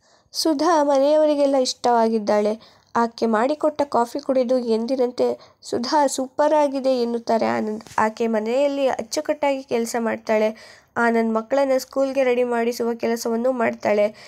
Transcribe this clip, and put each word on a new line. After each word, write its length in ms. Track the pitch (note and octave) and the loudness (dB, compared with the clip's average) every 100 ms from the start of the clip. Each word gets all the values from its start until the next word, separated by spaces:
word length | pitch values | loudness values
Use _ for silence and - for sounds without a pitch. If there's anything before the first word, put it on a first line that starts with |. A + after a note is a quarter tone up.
| _ _ _ | _ _ _
ಸುಧಾ 500 | - E4 C#4+ D#4 D#4+ | -4 0 2 2 2
ಮನೆಯವರಿಗೆಲ್ಲ 720 | C#4+ C#4 C#4+ D#4 D4+ C#4+ C#4 C#4 | 2 2 4 4 4 2 2 2
ಇಷ್ಟವಾಗಿದ್ದಾಳೆ. 960 | B3+ - B3 A#3 A3+ A3+ G#3 G#3 G#3 A3 - _ _ A3+ | 0 -2 0 2 2 0 0 0 0 -2 -10 _ _ -2
ಆಕೆ 300 | A#3 - A#3 | -2 -2 0
ಮಾಡಿಕೊಟ್ಟ 560 | G#3+ B3+ D4+ D4+ D4+ | 0 0 0 -2 -2
ಕಾಫಿ 380 | C#4+ A#3 A#3 C#4+ | -2 0 -2 -4
ಕುಡಿದು 380 | - C4 A#3+ C4 A#3+ | -2 0 2 0 0
ಎಂದಿನಂತೆ 600 | A3 A#3 C4 B3 B3 B3 A#3+ - _ | -2 -2 -2 -2 0 -2 -2 -10 _
"ಸುಧಾ 460 | - - A#3+ D#4 C#4 | -8 -6 -2 0 0
ಸೂಪರ್ 460 | - C4 - D4 | 0 -4 0 2
ಆಗಿದೆ" 480 | D4+ C#4+ C4+ C4 C4 | 2 2 0 0 0
ಎನ್ನುತ್ತಾರೆ 440 | A#3 A#3 A#3 A3+ A3 | -2 -4 -2 0 0
ಆನಂದ್. 380 | A#3 G#3+ G#3+ - - | -2 -4 -8 -6 -2
ಆಕೆ 300 | A3 A3 A3+ | -2 0 -2
ಮನೆಯಲ್ಲಿ 600 | A3 G#3+ B3+ C#4+ C#4 C4 | -2 -2 0 0 0 -2
ಅಚ್ಚುಕಟ್ಟಾಗಿ 760 | - A3+ D4+ D4+ D4 C#4+ C4+ | -2 -6 -4 -4 -2 -2 -2
ಕೆಲಸ 320 | C4+ A#3+ A#3 A#3+ | -4 -4 -4 -4
ಮಾಡ್ತಾಳೆ. 500 | A3+ A3 - A3 G#3+ A3 - - _ - | -4 -4 -2 0 0 -4 -14 -20 _ -2
ಆನಂದ್ 360 | A#3 A#3 A3+ | 0 2 0
ಮಕ್ಕಳನ್ನ 440 | A3 A3 C#4 C#4 C4 | -2 -2 0 2 0
ಸ್ಕೂಲ್ಗೆ 460 | C4 C4+ C4+ C4+ | -2 -2 0 0
ರೆಡಿ 200 | B3+ B3 | 0 2
ಮಾಡಿಸುವ 500 | B3 A#3+ A#3 A#3+ A#3 | 0 0 -2 -2 -4
ಕೆಲಸವನ್ನು 580 | A#3 A#3 A#3 A#3 A3+ B3 | -4 -4 -4 -2 -2 -2
ಮಾಡ್ತಾಳೆ. 540 | B3+ A#3 A#3 A3 G#3 G#3 - | 0 -2 -2 0 0 0 -4